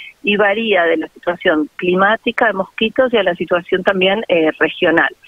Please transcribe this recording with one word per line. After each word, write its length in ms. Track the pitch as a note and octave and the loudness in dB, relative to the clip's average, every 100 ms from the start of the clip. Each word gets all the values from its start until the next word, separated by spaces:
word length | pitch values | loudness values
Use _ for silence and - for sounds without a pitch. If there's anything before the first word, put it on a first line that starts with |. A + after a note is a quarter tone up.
| - - | -12 -10
y 160 | - G3+ | -2 0
varía 460 | G#3 G3+ A3+ F#3 | 2 0 0 2
de 120 | E3+ D#3+ | 2 0
la 120 | D#3+ | -4
situación 600 | - - F3 - D#3 C#3+ - | -8 -6 -4 0 0 -2 -4
climática 680 | F3+ F3+ G3 A3 B3 - A#3 | -2 2 2 0 -2 0 0
de 80 | |
mosquitos 580 | F#3+ F#3 - A3 A#3+ B3+ | 0 -6 -4 -2 0 0
y 60 | A3+ | 2
a 40 | |
la 120 | F#3 | 0
situación 480 | F3 E3+ F3 E3+ F#3 | -2 -2 -2 -2 -2
también, 420 | F#3 F#3+ F#3+ G3 A3+ | 0 0 0 0 0
eh, 240 | F3 D#3 - | 0 0 0
regional. 560 | D#3+ - F3 E3 - - | -2 0 0 2 0 -2